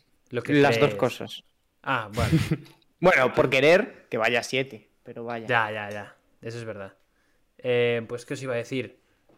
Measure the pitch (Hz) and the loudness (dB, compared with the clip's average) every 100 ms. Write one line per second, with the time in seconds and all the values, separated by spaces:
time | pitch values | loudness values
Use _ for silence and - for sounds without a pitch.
0 | _ _ _ 120 - 143 143 151 143 101 | _ _ _ -8 0 4 4 4 2 2
1 | 123 - 113 - _ _ _ _ 139 127 | -2 -2 -12 -14 _ _ _ _ -4 -4
2 | 107 107 113 156 - 151 - _ _ _ | -4 -2 2 2 2 -4 -6 _ _ _
3 | 180 156 127 - 139 135 143 180 - - | 4 4 2 2 2 4 6 6 4 -10
4 | _ - 113 120 - 131 131 110 _ _ | _ 0 2 0 0 -4 -4 -10 _ _
5 | - 117 117 117 113 120 107 107 104 104 | -18 -12 -8 -8 0 0 0 -4 -8 -10
6 | 98 _ _ _ 117 117 113 101 95 _ | -14 _ _ _ -14 -12 -12 -12 -14 _
7 | _ _ _ _ _ _ 127 120 120 120 | _ _ _ _ _ _ -2 2 2 0
8 | 113 120 - 135 131 117 - 131 107 _ | -4 -12 -10 -10 -6 -6 -4 -6 -8 _
9 | _ _ _ | _ _ _